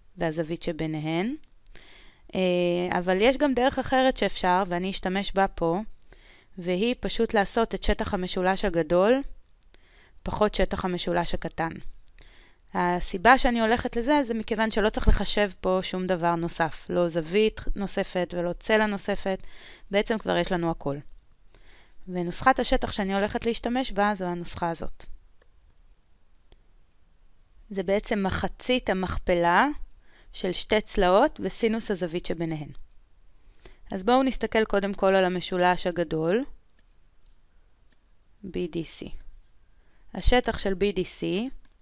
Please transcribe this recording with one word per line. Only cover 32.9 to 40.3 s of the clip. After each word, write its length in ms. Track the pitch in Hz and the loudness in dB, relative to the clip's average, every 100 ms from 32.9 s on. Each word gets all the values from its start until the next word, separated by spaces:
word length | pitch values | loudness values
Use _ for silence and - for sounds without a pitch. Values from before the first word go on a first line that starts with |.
| - - - - - - - - - - | -18 -20 -20 -20 -20 -20 -20 -20 -20 -10
אז 120 | 196 | -4
בואו 200 | 190 254 | 2 2
נסתכל 420 | 269 - 220 226 220 | 2 -2 0 0 2
קודם 280 | 202 196 | 0 0
כל 220 | 196 190 190 | 2 4 4
על 100 | 180 | 4
המשולש 600 | 180 - 180 180 175 180 | 0 -2 2 2 2 0
הגדול, 580 | 175 165 160 160 214 285 - _ _ _ _ - - - - - - _ _ _ _ _ - _ _ 196 | -2 -2 -2 0 0 -2 -10 _ _ _ _ -20 -20 -20 -20 -20 -20 _ _ _ _ _ -20 _ _ -10
B 100 | 180 | -6
D 200 | 175 170 | -4 -6
C. 340 | 156 - - - - - - - - - - - - | -8 -10 -10 -10 -12 -18 -20 -20 -20 -20 -20 -20 -14
השטח 460 | - - | 0 4